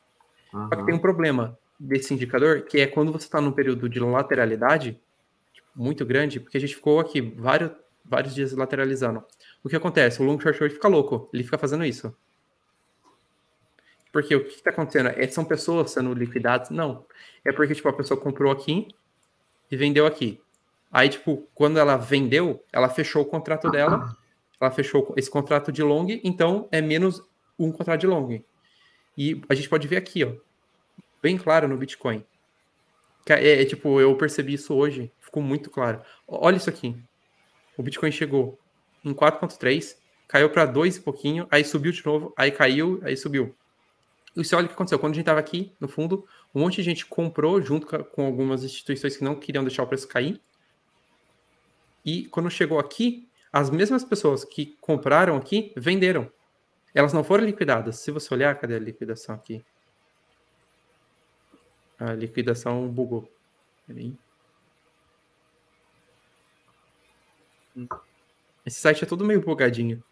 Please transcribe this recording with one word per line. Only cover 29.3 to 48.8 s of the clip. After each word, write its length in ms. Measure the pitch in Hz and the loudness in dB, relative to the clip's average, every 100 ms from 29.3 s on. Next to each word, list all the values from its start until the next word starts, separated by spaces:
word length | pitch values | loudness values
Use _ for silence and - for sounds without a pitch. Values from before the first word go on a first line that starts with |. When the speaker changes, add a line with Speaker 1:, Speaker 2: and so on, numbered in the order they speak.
| 151 - | -4 -2
Speaker 1:
a 60 | 139 | -2
gente 140 | 143 | 0
pode 180 | 160 143 | -2 0
ver 80 | 185 | -4
aqui, 300 | 185 180 120 | -4 -4 -4
ó, 80 | 120 _ _ _ _ _ - _ - | -4 _ _ _ _ _ -20 _ -4
bem 140 | 156 185 | -2 0
claro 280 | 160 160 147 | 2 4 2
no 80 | 131 | -2
Bitcoin. 480 | 135 - 131 107 - _ _ _ _ _ _ _ _ _ - | -6 -6 -4 -4 -8 _ _ _ _ _ _ _ _ _ 2
Que 60 | |
é, 300 | 143 143 139 | 4 6 6
é, 40 | 135 | 4
tipo, 360 | - 147 139 | 0 2 6
eu 120 | 135 135 | 6 6
percebi 380 | 151 147 135 139 | 0 -2 -4 -6
isso 180 | - 139 | -2 0
hoje, 340 | 147 131 117 _ | 2 -2 -12 _
ficou 200 | - 156 | -10 -6
muito 280 | 139 147 - | -2 -4 -6
claro. 320 | - 120 113 - - - | -4 -2 -4 -10 -20 -12
O-, 180 | - 165 | 0 2
olha 120 | 185 | 2
isso 120 | 175 | 0
aqui. 240 | - 120 120 - _ _ _ _ _ _ - | -6 -8 -10 -16 _ _ _ _ _ _ -10
O 60 | |
Bitcoin 280 | 127 - 156 | -8 -2 -4
chegou 480 | 147 147 135 120 - _ _ _ _ 147 | -2 0 0 0 -6 _ _ _ _ -8
em 80 | |
quatro 260 | 139 151 156 | 2 2 2
ponto 180 | 165 - | -8 -2
três, 400 | 127 143 - - _ _ _ | 0 0 -4 -18 _ _ _
caiu 220 | 139 151 | 4 4
pra 160 | 160 147 | 4 2
dois 320 | 135 180 180 | 4 0 0
e 40 | |
pouquinho, 460 | - - 143 160 175 | -8 -4 -2 -2 2
aí 140 | 147 | 2
subiu 300 | 147 151 151 | 2 0 -2
de 120 | - 151 | -2 -2
novo, 280 | 151 151 - | -2 -4 0
aí 160 | 139 | 0
caiu, 480 | 139 131 135 170 185 | 2 2 2 0 -2
aí 140 | - 131 | -4 -6
subiu. 400 | 151 139 123 - _ _ _ _ _ _ - - | -4 -2 -4 -8 _ _ _ _ _ _ -14 -8
E 80 | |
você 140 | 160 175 | 0 0
olha 80 | 175 | 0
o 20 | |
que 60 | |
aconteceu. 260 | - 180 151 | -4 -2 0
Quando 140 | 151 | 0
a 20 | 156 | -2
gente 100 | 165 | 2
tava 140 | 156 | 0
aqui, 340 | 151 175 196 - | 0 -6 -8 -10
no 80 | 143 | -10
fundo, 380 | - 165 196 - _ _ | -4 -4 -4 -6 _ _
um 60 | 139 | -2
monte 160 | 175 185 | 0 0
de 60 | |
gente 220 | 175 156 - | -2 -4 -6
comprou 560 | - 165 156 151 196 | -4 -4 0 0 2
junto 260 | 131 151 151 | 0 -4 -4
ca-, 160 | 156 | -8
com 220 | - - 139 | -8 -4 -4
algumas 360 | 123 131 131 135 | -2 -2 -2 -6
instituições 500 | - | -10